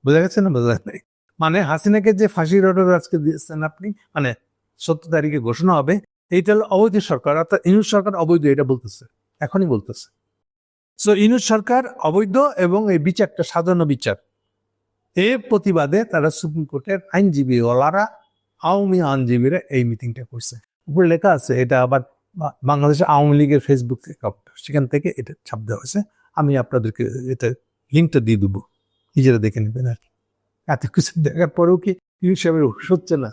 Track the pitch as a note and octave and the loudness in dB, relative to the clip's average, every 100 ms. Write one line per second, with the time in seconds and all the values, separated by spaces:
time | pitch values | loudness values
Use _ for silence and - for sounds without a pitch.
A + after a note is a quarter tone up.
0 | C3 D3+ F3+ G#3+ G3 C3+ A#2+ A#2 - - | 2 2 2 0 0 2 0 -2 -4 -16
1 | _ _ _ _ D#3+ F3 E3 D#3 G#3 G#3 | _ _ _ _ -2 0 -2 -2 2 2
2 | G#3 G3+ G#3 F3+ D#3+ G3 F#3+ F#3 F#3 F3 | 2 2 0 0 2 2 4 2 2 2
3 | - E3+ D3+ D#3 - D#3 D#3 _ G3 G3+ | 0 -2 -2 -4 -8 -8 -8 _ -14 -14
4 | _ D#3+ C3+ A2+ _ _ _ _ - D#3+ | _ -4 -4 -6 _ _ _ _ -4 -4
5 | - D#3+ D3+ D3 A#2 A#2 F3+ E3+ C#3 G3 | -2 -2 0 -4 -4 0 2 2 0 -2
6 | - _ _ F3+ F3+ G#3 G#3 F#3+ A3 G3+ | -4 _ _ -2 2 0 2 2 2 2
7 | - C#3 - D3 E3 G3 F3 G3 G#3+ G#3 | -2 -4 -2 -2 0 0 4 2 4 0
8 | G3 F#3+ D#3+ E3+ D3 C#3 C3+ C3 G#2+ - | 0 -4 0 2 4 2 2 -2 -4 -20
9 | A#2+ _ _ _ D3+ F#3+ F3+ A#2 - A2 | -20 _ _ _ -4 -2 0 -2 -4 -16
10 | - _ _ _ _ _ _ _ _ _ | -18 _ _ _ _ _ _ _ _ _
11 | G#3 G3+ G#3+ B3 - A3 G#3 B3 B3+ - | 0 4 4 2 2 -2 2 0 0 -4
12 | D#3 F3 G#3+ A3+ C#4+ - F3+ F#3+ G#3+ F3+ | -2 0 0 0 0 0 0 2 2 0
13 | D3+ F3+ G3 - E3 F3 E3+ F3 D#3 C3 | 0 -2 -2 -2 -4 -2 0 0 0 -2
14 | - G2 _ _ _ _ _ _ _ _ | -4 -6 _ _ _ _ _ _ _ _
15 | _ - G3 B3+ - G#3+ G3 E3 C#3+ F3+ | _ -2 0 -2 0 -2 0 0 0 0
16 | A3+ E3 D3+ - E3 D#3 D3 C#3 E3 G3 | 0 0 -2 -2 -8 -6 -8 -8 -6 -6
17 | F#3 F3+ G3 C#3+ C3 B2 A#2 B2 C#3+ F#3+ | -2 0 2 2 0 2 2 2 2 0
18 | A3 - _ _ _ _ D#3+ G3 G3+ F#3 | -4 -6 _ _ _ _ -2 0 0 0
19 | D#3 C3+ B2 B2 B2+ E3+ - C3+ A#2+ A2+ | 0 0 0 0 0 -2 -4 -2 -2 -4
20 | B2 A#2 B2 A#2+ - A#2 _ _ - D3+ | -8 -10 -14 -12 -12 -14 _ _ -6 0
21 | F3 E3 G3 D#3 - B2 B2+ C3 B2+ C3+ | 2 4 2 0 0 -2 2 2 2 0
22 | B2 _ _ F#3+ D#3 - C3 C#3+ C#3+ D3 | -2 _ _ -10 -10 -6 -2 2 2 2
23 | F3+ D3 D3 D3 D3 C#3+ - C3+ A#2+ B2+ | 2 4 4 4 4 2 2 0 0 -8
24 | - D3 G#2+ - _ - - C#3+ C3 D3 | -10 -10 -10 -10 _ -20 -6 -4 0 -2
25 | D#3+ - A2+ - - A2+ G#2+ A2 C3 G3+ | -2 -8 -12 -16 -14 -12 -8 -8 -4 -4
26 | G#3 _ _ - D3 C#3 B2 B2+ A2 - | -6 _ _ -2 0 0 0 -2 -4 -4
27 | A#2 C3 B2+ B2+ A#2+ - _ _ _ C#3+ | -6 -6 -8 -4 -4 -6 _ _ _ 0
28 | E3 D#3 A2 A2 G2 G2 - _ _ _ | 2 0 2 0 0 -4 -10 _ _ _
29 | _ - C3 A#2+ G#2+ G#2 G#2+ A#2 B2+ A2+ | _ 2 4 4 0 -2 -6 -4 -6 -6
30 | _ _ _ _ _ _ - C#3+ A#2+ - | _ _ _ _ _ _ -6 -6 -2 -2
31 | - - D3+ E3 E3+ E3+ F3 F3+ G3 F#3 | -2 -2 -4 0 -2 2 2 2 0 -6
32 | _ _ F3+ F#3+ E3+ D#3+ C#3+ G#2 - F3+ | _ _ -2 0 0 2 0 -2 -2 -2
33 | - D#3+ A#2+ | 0 -4 -4